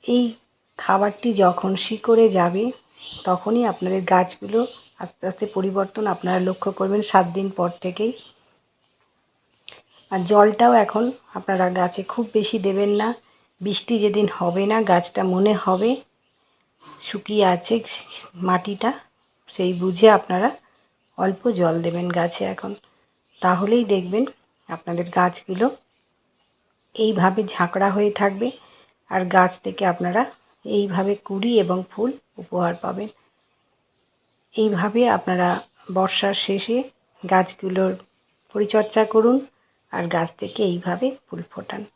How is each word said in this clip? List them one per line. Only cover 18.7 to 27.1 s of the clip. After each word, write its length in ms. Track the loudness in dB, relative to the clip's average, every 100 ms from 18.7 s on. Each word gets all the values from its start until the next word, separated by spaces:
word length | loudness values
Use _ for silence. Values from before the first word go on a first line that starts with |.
| -4 -4 -4 -12 _ _ _ _
সেই 220 | -4 -2
বুঝে 320 | 0 -2 6 6
আপনারা 380 | 6 2 -2 -2 -4 _ _ _ _ _ -4
অল্প 240 | -4 -2 -4
জল 220 | 0 0 2
দেবেন 240 | -2 -4 -2
গাছে 320 | -2 -2 -2
এখন। 280 | -6 -6 -10 -14 _ _ _ _ _ _
তাহলেই 420 | 0 0 2 0
দেখবেন 400 | 2 0 0 -2 -4 -6 _ _ _
আপনাদের 380 | -12 -8 -6 -4
গাছগুলো 560 | 0 0 -2 -10 -2 -2 -4 _ _ _ _ _ _ _ _ _ _ _
এইভাবে 460 | -2 0